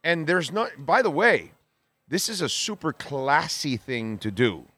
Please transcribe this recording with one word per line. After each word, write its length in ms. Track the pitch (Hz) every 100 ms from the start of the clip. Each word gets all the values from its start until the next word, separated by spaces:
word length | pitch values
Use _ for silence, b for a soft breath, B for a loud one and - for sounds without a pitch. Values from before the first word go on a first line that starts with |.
And 240 | 160 170 156
there's 240 | 180 147
no, 160 | 196 233 -
by 260 | 139 220
the 80 | 220
way, 400 | 147 233 160 78 _ _ _ _ _ _
this 200 | 180 -
is 140 | 208
a 80 | 147
super 420 | - - 202 160
classy 840 | - - 139 135 147 165 - 147 120
thing 400 | - 120 110 107
to 140 | 107
do 340 | 101 120 82 58